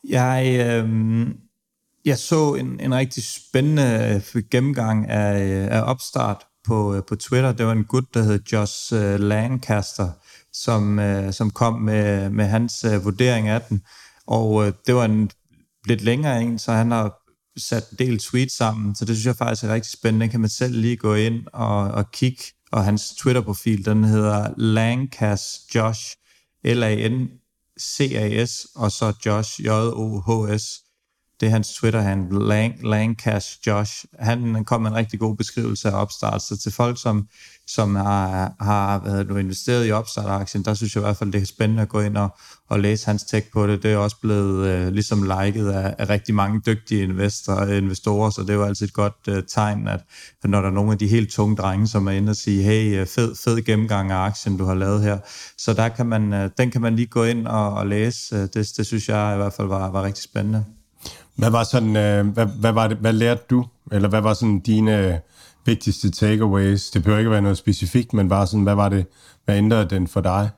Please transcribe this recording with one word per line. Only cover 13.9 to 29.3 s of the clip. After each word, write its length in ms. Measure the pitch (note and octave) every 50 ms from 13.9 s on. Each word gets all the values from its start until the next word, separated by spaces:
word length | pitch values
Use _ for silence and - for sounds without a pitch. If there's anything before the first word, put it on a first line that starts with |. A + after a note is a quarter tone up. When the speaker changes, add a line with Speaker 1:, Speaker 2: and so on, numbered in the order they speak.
| - - - - _ _ _
Speaker 1:
Og, 400 | - G#2+ A2+ A2+ A2 G#2+ G#2+ G#2
øh, 60 | G#2 F#2+ - _
det 80 | - B2
var 100 | B2 A#2+
en 260 | A2 G#2+ G#2+ G#2+ G2 - _ _ _ _ _ _ _ _ _ -
lidt 160 | G#2 A#2 G#2+
længere 400 | G2+ A2+ A#2+ C3+ D#3 D3 B2+ A#2
en, 160 | A#2 A#2+ A#2 G#2+
så 140 | - -
han 180 | A#2 A2 A2+ A#2
har 240 | A#2+ A2+ A2 G#2 - _ _ _ _ _ _ _ _ -
sat 240 | - - A#2+ A2+ A2 -
en 80 | - -
del 200 | C3 B2+ A#2+ G#2
tweets 380 | - - - B2 C3 B2+ -
sammen, 380 | - A#2+ A2 A2 A2 G#2+ G#2 G2+
så 100 | - A2
det 120 | G#2 A#2
synes 100 | A2 G#2+
jeg 100 | B2+ A#2+
faktisk 280 | - A#2+ A#2 A2+ G#2 -
er 100 | G#2+ A2
rigtig 180 | A#2 A2 -
spændende. 320 | - - - A#2 A2 A2 A2+
Den 60 | A2+
kan 100 | A#2+ A#2
man 100 | A2 G#2+
selv 300 | - - B2+ B2+ B2 A2+
lige 160 | A2 A#2+ A#2+
gå 180 | A#2 - A2 G#2+
ind 320 | G#2+ A2 A2+ A#2 A#2 - -
og, 240 | - A2+ A#2 A2 G#2 G2+
og 320 | G2+ G2+ A2 G#2+ G#2 -
kigge, 320 | - - C3 C3 B2+ - - - _ _ _ _
og 120 | - A2 F#2+
hans 300 | G2+ G#2 G2+ - - - -
Twitter-profil, 680 | - C3 B2+ B2+ G#2 G#2 G2+ - - A#2 A2 G2 G2
den 200 | A2 G#2+ G#2+ A2
hedder 440 | A2 G#2+ G#2+ G#2+ G#2+ G#2 G#2 G#2 G#2+ -
Lancas 1040 | - A2+ A2+ A2 A2+ A2+ A#2 A#2+ B2 C3+ C3 - - A2+ G#2 G2+ F#2+ - - - - - - -
Josh, 420 | A#2 A2 A2 A2+ - - - - _ _ _ _ _ _ _ _ _ -
L 180 | - A#2+ A#2+
A 260 | A#2 A2 G#2+ G#2+ A2+ A2
N 200 | A#2 B2+ B2+ B2+ - - _ _ _ _ _ _ _ -
C 320 | - - - - C#3+ C3+ B2
A 300 | A2 G#2+ G#2 A2 G#2+ A#2+
S, 220 | A#2 - - - - _
og 160 | - A2+ G#2
så 200 | - - A#2 G#2+ G2+ - -
Josh, 380 | A2+